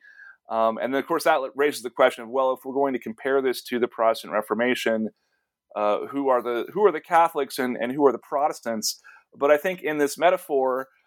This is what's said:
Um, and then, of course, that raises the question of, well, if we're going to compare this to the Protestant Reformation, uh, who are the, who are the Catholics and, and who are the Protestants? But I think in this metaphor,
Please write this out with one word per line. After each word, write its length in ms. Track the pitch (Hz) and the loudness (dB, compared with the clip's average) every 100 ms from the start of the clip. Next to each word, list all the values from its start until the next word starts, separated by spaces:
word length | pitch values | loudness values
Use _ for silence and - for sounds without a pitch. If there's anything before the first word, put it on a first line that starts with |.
| - - - - - | -18 -20 -20 -20 -8
Um, 260 | 113 113 113 | 0 0 0
and 160 | 123 | -2
then, 80 | 135 | -4
of 60 | 131 | -2
course, 180 | 165 | 0
that 160 | - 135 131 | 2 2 -2
raises 280 | 123 147 123 | -2 -2 -2
the 60 | 117 | -8
question 360 | - 127 123 | 2 4 2
of, 40 | 113 | -4
well, 240 | 127 131 | -2 0
if 80 | 135 | -2
we're 120 | 135 | -4
going 180 | 131 139 | -2 0
to 60 | 123 | -2
compare 420 | 113 110 131 135 | -6 -8 -2 0
this 220 | 131 120 | 0 -4
to 140 | - 123 | -4 -2
the 100 | 117 | -2
Protestant 460 | - 113 113 98 | 2 0 0 -2
Reformation, 720 | 101 - 110 123 120 117 110 107 - _ _ _ _ _ | -4 -2 -2 0 0 0 -2 -4 -8 _ _ _ _ _
uh, 260 | - 107 101 139 | -4 -2 -2 -4
who 180 | 139 135 | -4 0
are 140 | 123 | 0
the, 240 | 117 120 - | 0 -4 -4
who 100 | 185 | 2
are 80 | 208 | 2
the 80 | 156 | 2
Catholics 580 | - 170 165 151 135 - | 0 2 2 0 -4 -4
and, 200 | 127 120 | -4 -2
and 100 | 123 | -4
who 160 | 139 139 | 2 4
are 60 | |
the 60 | 113 | 2
Protestants? 840 | - 147 156 - 123 110 - - - - _ | -4 -2 -2 -4 -6 -6 -6 -8 -16 -20 _
But 160 | 117 143 | -2 2
I 60 | 147 | 4
think 260 | 190 180 | 2 -4
in 140 | 151 151 | -4 0
this 220 | 143 - | -2 2
metaphor, 720 | 165 185 - 139 131 127 131 _ | 2 2 0 0 0 -2 -6 _